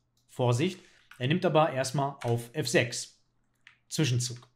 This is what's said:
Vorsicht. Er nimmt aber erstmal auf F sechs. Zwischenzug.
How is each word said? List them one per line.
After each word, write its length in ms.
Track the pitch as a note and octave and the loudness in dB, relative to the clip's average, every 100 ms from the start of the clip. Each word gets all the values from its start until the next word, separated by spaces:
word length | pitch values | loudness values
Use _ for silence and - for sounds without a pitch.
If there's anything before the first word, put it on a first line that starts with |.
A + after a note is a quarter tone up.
| _ _ _ | _ _ _
Vorsicht. 500 | - B2 A#2+ F3+ - - _ _ - | -2 2 2 0 -4 -14 _ _ -8
Er 120 | B2 | -2
nimmt 180 | F3 F3+ | 0 2
aber 240 | D3+ D#3+ | 4 4
erstmal 440 | C3 C3 D3 C#3 - | 2 -2 -2 -2 -2
auf 300 | A#2+ A#2+ - | -2 -2 -2
F 140 | D#3 - | -6 0
sechs. 560 | D#3+ A#2+ - - _ _ _ _ _ _ _ _ | 2 0 -4 -12 _ _ _ _ _ _ _ _
Zwischenzug. 580 | - C#3 B2 - A#2+ - | -2 0 0 -2 -8 -16